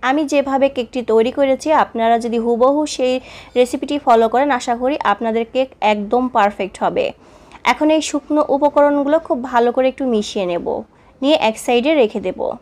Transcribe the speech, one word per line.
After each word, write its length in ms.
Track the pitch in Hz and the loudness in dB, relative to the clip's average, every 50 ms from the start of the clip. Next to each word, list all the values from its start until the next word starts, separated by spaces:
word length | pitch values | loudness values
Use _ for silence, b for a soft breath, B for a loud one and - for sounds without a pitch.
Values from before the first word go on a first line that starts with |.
| - | -2
আমি 180 | 247 262 294 320 277 | 0 0 0 0 0
যেভাবে 360 | 294 285 262 269 269 269 262 277 277 | 0 0 0 0 0 2 2 0 0
কেকটি 260 | 269 247 226 - 254 240 - | -2 -8 -6 -6 -8 -2 2
তৈরি 200 | 220 226 226 247 247 - | 2 2 2 2 2 0
করেছি, 300 | 277 269 269 254 - 302 311 285 208 | 2 2 2 0 0 0 2 2 2
আপনারা 320 | - - 233 226 226 233 233 226 | 0 0 -2 0 2 2 0 0
যদি 120 | 240 220 233 226 | -2 -2 -2 0
হুবহু 360 | 233 240 226 240 254 285 294 302 294 - | 0 0 2 4 2 4 2 0 -4 -4
সেই 180 | - 262 254 254 254 254 B B B B B B 240 | -4 -2 -2 -2 -2 -4 B B B B B B 0
রেসিপিটি 380 | 247 247 - 269 - 269 294 294 - | 0 2 0 -6 -6 -4 -4 -4 2
ফলো 200 | - 240 226 226 220 220 | 4 4 4 4 2 2
করেন, 160 | 240 277 294 269 247 | 0 0 2 0 -2
আশা 140 | - - 240 233 | -2 -4 -4 -2
করি 140 | 247 254 285 - - - | -2 -2 -2 -2 0 0
আপনাদের 320 | 202 208 240 226 220 226 226 226 - | 0 0 0 -2 -2 -2 -4 -2 -2
কেক 160 | 254 262 262 - _ - 208 214 | -2 -2 -2 -4 _ 0 0 0
একদম 300 | 208 208 202 220 247 254 254 247 | 0 -2 -2 0 0 0 0 0
পারফেক্ট 400 | 240 202 202 208 - 202 190 - - - | 2 2 2 0 -2 -8 -8 -6 -4 -4
হবে। 220 | 175 180 170 170 - - B B B B B B B B B B - | -2 -2 -2 -4 -4 -6 B B B B B B B B B B -2
এখন 160 | 247 - 311 302 311 | 0 0 2 2 2
এই 60 | 320 294 - | 2 0 -2
শুকনো 320 | - 294 - - 302 302 294 - - | -6 -6 -6 -2 -2 -2 0 0 0
উপকরণগুলো 600 | 277 302 294 285 302 285 294 285 285 285 285 294 320 320 - | 0 0 0 2 4 2 4 2 0 0 0 0 -2 0 -2
খুব 100 | 339 262 240 262 | -6 -4 -4 -2
ভালো 180 | 247 240 233 240 240 | 0 0 0 2 0
করে 120 | 254 262 262 | 0 0 0
একটু 120 | 262 - 277 262 240 | -2 -2 -4 -2 0
মিশিয়ে 320 | 214 208 - - 214 196 175 | -2 -2 -4 -6 -6 -4 -2
নেব, 140 | 175 175 - - - - 226 _ b b b b b b | -4 -4 -4 -4 -6 -6 -8 _ b b b b b b
নিয়ে 140 | - 269 311 302 - 220 | 0 0 2 2 2 0
এক 60 | 220 220 - | -2 -2 -4
সাইডে 260 | - 247 240 233 285 320 302 | 0 0 0 2 2 2 2
রেখে 180 | 247 214 220 226 190 | 2 2 0 -4 -6
দেব। 140 | 185 185 - - - - 240 | -6 -6 -6 -6 -6 -6 -8